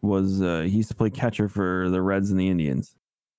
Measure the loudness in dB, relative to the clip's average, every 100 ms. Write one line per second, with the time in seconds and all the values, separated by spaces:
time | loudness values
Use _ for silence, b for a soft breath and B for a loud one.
0 | 0 2 2 0 0 0 0 0 0 -2
1 | -2 0 -2 0 -2 0 0 0 0 0
2 | 0 0 0 2 2 2 0 -2 -6 _
3 | _ _ _